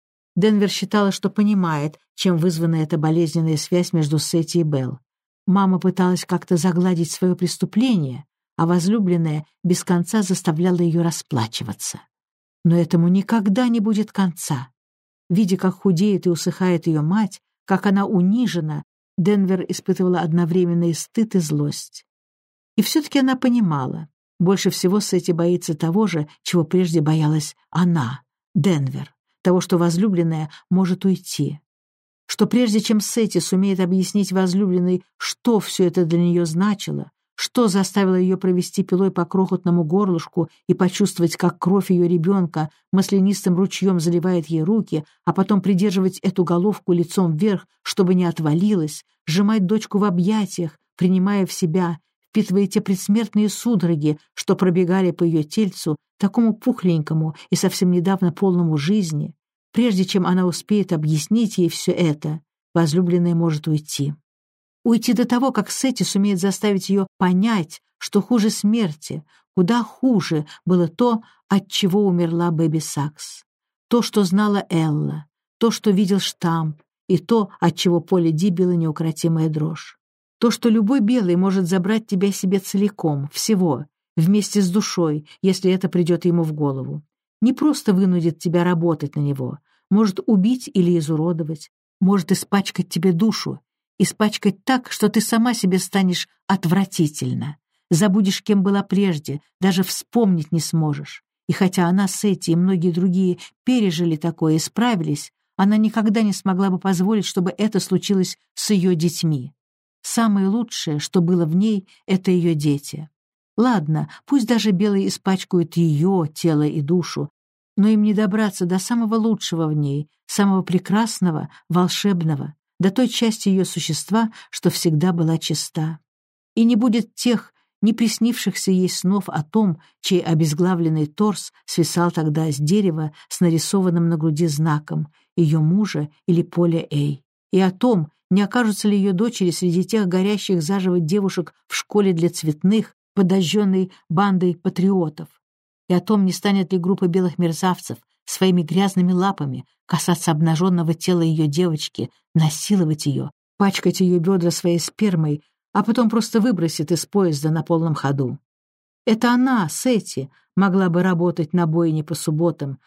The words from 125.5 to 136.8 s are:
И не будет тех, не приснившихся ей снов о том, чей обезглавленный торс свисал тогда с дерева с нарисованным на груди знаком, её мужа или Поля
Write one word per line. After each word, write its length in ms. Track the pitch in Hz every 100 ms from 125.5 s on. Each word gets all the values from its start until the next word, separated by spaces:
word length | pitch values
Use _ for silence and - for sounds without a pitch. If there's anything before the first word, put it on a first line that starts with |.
| 156 - 165 156 160 _ _ _ _ _
И 100 | -
не 120 | 226 254
будет 380 | 247 226 -
тех, 380 | - 247 220 - _ _ -
не 100 | 214
приснившихся 800 | 220 226 - 226 240 196 - -
ей 180 | 185 180
снов 400 | - 180 202 -
о 140 | 160
том, 380 | 147 220 208 156 _ _
чей 200 | - 180
обезглавленный 880 | - 160 160 151 180 175 165 156 151
торс 460 | - 208 175 - _ -
свисал 440 | - 156 175 175
тогда 400 | 170 156 151 160
с 60 | 139
дерева 560 | 147 208 196 160 156 - -
с 120 | -
нарисованным 680 | 175 165 - 196 185 170 170
на 80 | 165
груди 300 | 160 147 170
знаком, 640 | 143 160 151 151 156 151 _ _ -
её 240 | 160 160
мужа 480 | 156 190 202 151 151 _ -
или 160 | 170
Поля 440 | 170 170 175 165